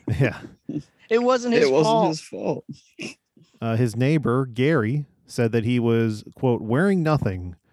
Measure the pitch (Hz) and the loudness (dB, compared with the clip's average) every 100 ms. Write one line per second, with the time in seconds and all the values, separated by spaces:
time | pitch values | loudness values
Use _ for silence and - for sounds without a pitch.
0 | - 110 131 - - - - 147 - _ | -4 0 0 -2 -16 -20 -10 -10 -10 _
1 | _ 226 240 254 240 233 143 135 160 226 | _ 0 2 0 2 2 4 4 4 4
2 | 180 156 - 95 - 165 - 147 _ - | 2 -2 -10 -8 -4 -4 -8 -18 _ -16
3 | - - _ _ _ _ 117 113 123 107 | -16 -16 _ _ _ _ -2 0 0 0
4 | 127 156 127 123 135 113 135 160 107 147 | 0 0 0 -2 -2 -2 0 2 0 -2
5 | 143 _ _ - 117 117 113 123 117 113 | -6 _ _ -2 0 2 0 0 2 2
6 | 113 107 - - 131 117 107 123 196 190 | 2 -2 -10 -4 -2 0 0 0 2 2
7 | 156 151 - 92 90 87 _ | 2 0 0 -4 -10 -14 _